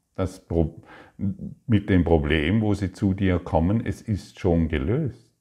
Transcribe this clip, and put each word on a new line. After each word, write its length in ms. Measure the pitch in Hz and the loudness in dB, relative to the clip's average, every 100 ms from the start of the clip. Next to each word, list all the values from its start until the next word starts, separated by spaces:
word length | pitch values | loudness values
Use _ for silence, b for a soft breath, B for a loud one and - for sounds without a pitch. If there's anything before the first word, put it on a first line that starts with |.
| _ - | _ -8
Das 240 | 92 - | -6 -8
Pro-, 420 | - 85 76 - - B B B 98 - - - - | -2 0 0 -2 -20 B B B -8 -6 -12 -10 0
mit 220 | 104 - | 0 4
dem 160 | 92 | 2
Problem, 560 | 82 82 73 80 76 110 | 4 4 4 0 2 0
wo 140 | 107 | 0
sie 180 | 98 92 | -2 -4
zu 220 | - 98 | -2 -2
dir 240 | 95 95 87 | 0 0 0
kommen, 480 | - 80 85 113 - | 0 0 0 0 -4
es 160 | - | -8
ist 380 | - 98 - - | -6 -6 -8 -4
schon 280 | 98 85 80 | 0 2 2
gelöst. 640 | 78 73 131 139 - _ _ | -2 -2 -2 -4 -8 _ _